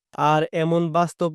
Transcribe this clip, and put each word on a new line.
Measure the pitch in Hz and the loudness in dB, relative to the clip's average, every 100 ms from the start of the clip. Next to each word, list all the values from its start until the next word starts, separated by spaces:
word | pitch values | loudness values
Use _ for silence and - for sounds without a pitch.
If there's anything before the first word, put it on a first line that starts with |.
| _ | _
আর | - 147 156 160 | -2 2 2 0
এমন | 175 160 170 170 | -2 0 0 0
বাস্তব | 160 175 - 170 | 0 -2 -2 -4